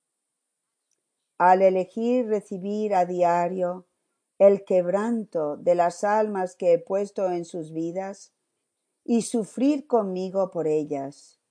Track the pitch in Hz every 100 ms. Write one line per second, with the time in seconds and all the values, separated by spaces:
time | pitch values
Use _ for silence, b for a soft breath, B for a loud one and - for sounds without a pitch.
0 | _ _ _ _ _ _ _ _ _ _
1 | _ _ _ - 175 185 190 185 185 -
2 | 233 247 220 214 196 196 196 208 214 190
3 | 180 180 175 175 175 185 175 180 - _
4 | _ _ _ - 196 196 - 185 175 190
5 | 220 233 202 170 151 147 180 175 170 170
6 | 208 214 214 196 185 - 180 170 170 196
7 | 202 - 190 175 170 180 156 160 165 175
8 | 196 202 - _ _ _ _ _ _ _
9 | - 233 - 240 196 - 269 294 - 240
10 | 196 185 185 190 180 170 156 156 147 143
11 | 139 143 - _ _